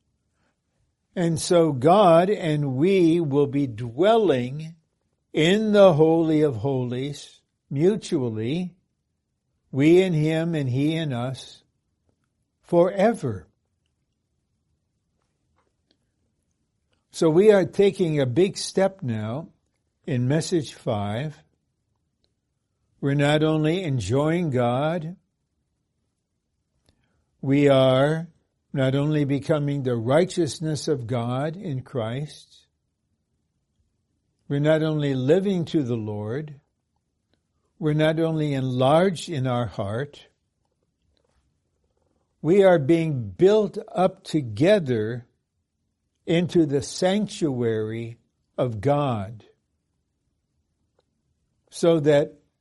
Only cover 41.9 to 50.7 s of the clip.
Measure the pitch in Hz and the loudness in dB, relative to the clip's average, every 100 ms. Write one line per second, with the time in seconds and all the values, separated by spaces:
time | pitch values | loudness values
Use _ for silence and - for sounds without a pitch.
41.9 | _ _ _ _ - 156 196 190 170 135 | _ _ _ _ -8 0 4 6 4 4
42.9 | 165 160 135 104 92 185 214 202 208 - | 2 2 -4 -6 2 4 4 0 -6 -10
43.9 | - 185 - - 160 123 104 170 214 139 | -2 -2 -2 -6 -4 -4 0 2 2 0
44.9 | 117 107 120 - _ _ _ _ _ _ | -4 -4 -8 -14 _ _ _ _ _ _
45.9 | _ _ _ - 170 175 180 156 139 - | _ _ _ -2 0 2 2 2 0 -4
46.9 | - 185 208 208 - 156 123 117 110 107 | -4 0 0 -4 -4 -4 -2 -2 -2 -4
47.9 | 113 117 117 _ _ _ - 127 107 135 | -8 -10 -14 _ _ _ -4 -4 -2 0
48.9 | 147 143 110 98 113 _ _ _ _ _ | 0 0 -4 -8 -14 _ _ _ _ _
49.9 | _ _ _ _ _ _ _ _ | _ _ _ _ _ _ _ _